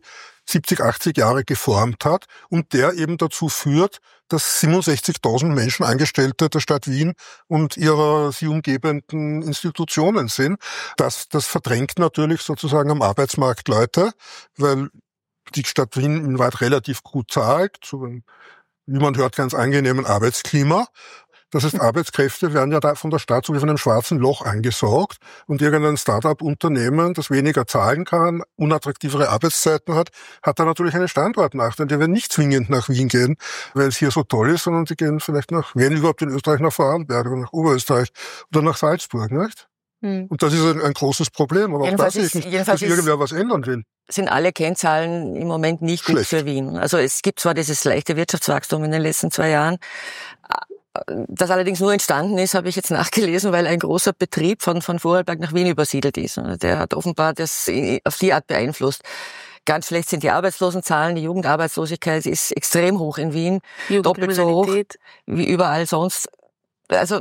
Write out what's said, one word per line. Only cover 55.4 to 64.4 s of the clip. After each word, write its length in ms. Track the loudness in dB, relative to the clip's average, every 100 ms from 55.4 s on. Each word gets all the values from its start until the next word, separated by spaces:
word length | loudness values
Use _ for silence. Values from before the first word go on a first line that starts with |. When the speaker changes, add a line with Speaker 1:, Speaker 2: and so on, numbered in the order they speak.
| -4
Speaker 3:
Wien 140 | 0 2
übersiedelt 500 | 2 0 0 -2 -2
ist. 220 | -6 -6 -6 -4
Der 160 | 0 0
hat 160 | 0
offenbar 380 | -2 -2 0 0
das 380 | -2 -6 -4 -4 -2 -2 -2
auf 140 | -4 -2
die 140 | 2
Art 160 | 2 0
beeinflusst. 540 | -2 -2 -2 -4 -4 -10 -16 -16 -18 -20 -6 0
Ganz 200 | 0 0
schlecht 220 | -4 -2
sind 160 | -2
die 60 | 0
Arbeitslosenzahlen, 840 | 2 0 0 -2 -2 -2 0 0
die 80 | -2
Jugendarbeitslosigkeit 1040 | -4 -2 0 0 0 -4 -6 -4 -2 -2 -2
ist 240 | -4 -4
extrem 480 | -4 0 2 2 2
hoch 200 | -2 -4
in 140 | -4
Wien, 280 | -2 -2 -2 -4 -12 -2 2
doppelt 320 | 2 2 0
so 100 | 2